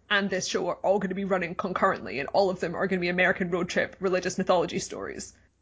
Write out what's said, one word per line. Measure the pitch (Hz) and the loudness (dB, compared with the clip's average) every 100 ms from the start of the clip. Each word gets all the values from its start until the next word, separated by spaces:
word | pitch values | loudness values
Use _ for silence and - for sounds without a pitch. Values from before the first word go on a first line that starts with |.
| - | -2
and | 208 196 | 0 0
this | 185 - | -2 -2
show | 196 175 | -2 -2
are | - | 0
all | 180 202 | 2 2
gonna | 196 185 | 0 -4
be | |
running | 196 185 170 180 | 0 0 0 -4
concurrently, | 190 185 190 151 - 110 | -4 2 2 2 -4 -6
and | 143 | 0
all | - 196 | 2 2
of | 180 | 2
them | 170 170 | -2 -2
are | 190 | 0
gonna | 185 | 0
be | 175 | 0
American | 180 180 - 180 | 2 4 2 0
road | 175 180 | -2 0
trip | - - - | 0 -2 -2
religious | 190 180 180 - | -2 0 0 -2
mythology | 180 180 170 180 | 2 2 2 -2
stories. | - - 98 - - - _ _ | -6 -8 -10 -10 -14 -18 _ _